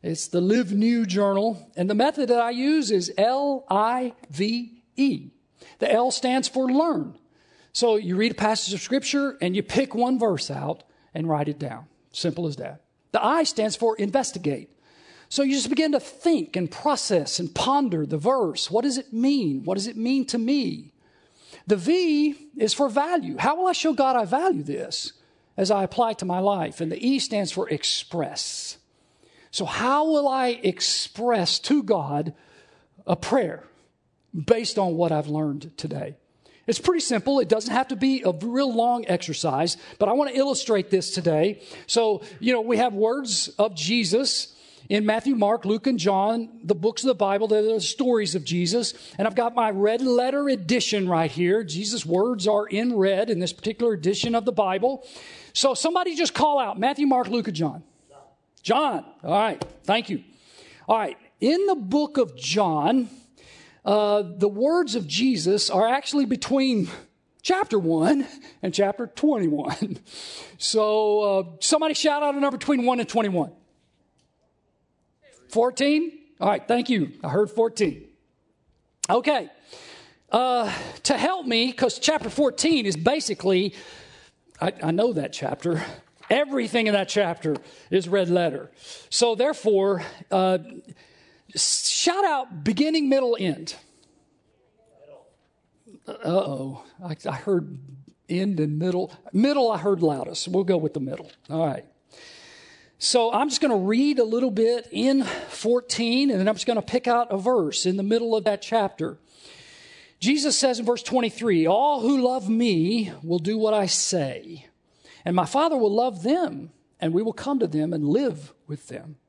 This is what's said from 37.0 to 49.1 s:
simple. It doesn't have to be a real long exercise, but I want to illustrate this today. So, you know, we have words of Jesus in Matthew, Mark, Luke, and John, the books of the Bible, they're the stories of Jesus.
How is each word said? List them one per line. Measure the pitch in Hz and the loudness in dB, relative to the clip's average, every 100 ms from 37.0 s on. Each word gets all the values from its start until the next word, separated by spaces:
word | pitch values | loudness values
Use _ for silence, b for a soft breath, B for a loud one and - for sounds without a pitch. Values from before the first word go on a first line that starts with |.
simple. | - 233 262 277 | 0 0 2 2
It | 190 | 4
doesn't | 220 220 | 0 2
have | 240 262 | -2 -2
to | 240 | 0
be | 269 262 | 0 2
a | 277 | 0
real | 165 220 254 277 | -2 -4 0 0
long | 226 240 240 220 | 2 0 0 -2
exercise, | 180 - 147 165 135 170 - B B | -4 -4 -4 -2 0 -2 -4 B B
but | 202 | 0
I | |
want | 247 285 | 2 0
to | 262 | 0
illustrate | 277 269 - 214 185 | 0 -2 0 0 2
this | 190 - | 0 0
today. | - 165 151 180 208 B B - | -2 0 2 2 -2 B B -2
So, | 233 226 202 B 170 | 0 2 0 B -4
you | 220 | 0
know, | 247 | 0
we | 220 226 | 0 2
have | 247 | 2
words | 196 220 269 254 196 - - | 2 0 0 -2 -4 -4 0
of | 214 170 | 0 0
Jesus | 151 240 196 214 269 - - B B B B | -2 0 2 0 0 -2 -6 B B B B
in | 208 214 | 0 2
Matthew, | 220 262 247 | 0 0 2
Mark, | 202 226 190 | 2 2 0
Luke, | 220 269 | 0 0
and | 247 | 0
John, | 170 196 202 233 226 - | 2 2 0 -2 -6 -12
the | 165 185 | -4 0
books | 208 220 | 0 0
of | 262 | 0
the | 208 | 2
Bible, | 196 202 214 | 2 2 2
they're | 214 | 2
the | 214 226 | 2 0
stories | 170 - 254 233 196 175 | -2 -2 2 2 2 -2
of | |
Jesus. | 139 175 175 226 226 B B | -2 0 2 0 -2 B B